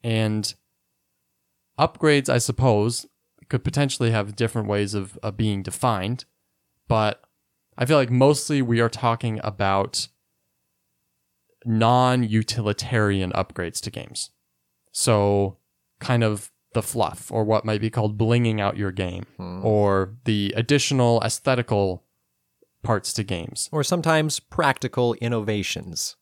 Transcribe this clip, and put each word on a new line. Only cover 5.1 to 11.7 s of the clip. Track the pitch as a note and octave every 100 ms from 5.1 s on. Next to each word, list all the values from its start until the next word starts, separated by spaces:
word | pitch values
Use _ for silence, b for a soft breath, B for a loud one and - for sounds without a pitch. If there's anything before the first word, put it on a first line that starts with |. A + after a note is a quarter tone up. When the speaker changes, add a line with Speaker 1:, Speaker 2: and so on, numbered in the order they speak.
| -
Speaker 1:
of | G#2 G#2
being | A2 G2
defined, | F#2 - B2+ G#2 F#2+ B2 - _ _ _ _ _ _
but | A2+ G#2+ - _ _ _ _ _ -
I |
feel | B2 D3+
like | B2
mostly | B2 C#3 C#3+ - C#3+
we | A#2+ A#2
are | A#2
talking | - A#2+ A#2 A#2 G#2+
about | - G2+ G2 G2 G2 - - _ _ _ _ _ _ _ _ _ _ _ _ _ _ _
non-utilitarian | A#2